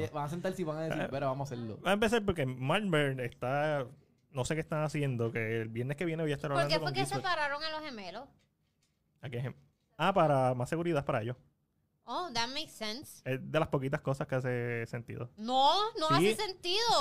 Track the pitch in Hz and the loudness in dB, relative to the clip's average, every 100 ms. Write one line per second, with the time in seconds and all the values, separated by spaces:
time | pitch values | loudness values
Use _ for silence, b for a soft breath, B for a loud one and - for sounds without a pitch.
0 | 156 147 143 170 190 185 160 151 160 156 | -4 -4 -4 -4 -4 -4 -4 -4 -2 -2
1 | - 135 139 135 139 120 113 101 175 208 | -2 -2 -2 -2 -4 -6 -8 -4 0 2
2 | 220 233 196 170 131 127 131 190 202 156 | 4 2 2 0 0 -2 0 0 4 4
3 | 143 131 123 - 123 143 151 147 123 139 | 4 0 -4 -4 -2 2 2 0 -4 -10
4 | _ _ _ 139 123 156 143 156 151 151 | _ _ _ -4 -2 -2 -2 -2 0 0
5 | 139 120 117 117 110 113 110 113 127 143 | 0 2 0 0 0 -2 -2 -4 -4 -2
6 | 175 160 156 139 143 143 - 311 330 381 | -2 -2 -2 -2 0 0 2 0 0 -2
7 | - 403 381 330 285 285 311 311 302 220 | -2 -2 0 0 -2 -4 -6 -6 -8 -10
8 | 185 202 277 _ _ _ _ _ _ _ | -12 -12 -14 _ _ _ _ _ _ _
9 | _ _ 127 120 127 - _ _ _ - | _ _ -8 -6 -6 -10 _ _ _ -2
10 | 175 196 160 139 127 127 123 160 170 147 | 2 6 6 6 4 2 0 0 0 0
11 | 139 127 113 127 _ _ _ _ _ _ | 0 0 -2 -6 _ _ _ _ _ _
12 | - 277 359 233 233 285 320 - 214 233 | -8 -6 -2 -2 -2 -4 -10 -8 -8 -8
13 | - - 131 131 131 151 156 147 131 139 | -12 -12 -6 -6 0 0 2 0 0 -2
14 | - 131 151 131 127 123 120 117 117 120 | -2 -2 -2 -2 0 -2 -2 -4 -4 -8
15 | 117 113 123 - 220 254 285 359 427 453 | -8 -10 -10 -8 0 4 6 6 2 0
16 | 311 330 381 440 415 381 349 392 466 339 | 4 6 6 4 -2 -4 -2 0 4 4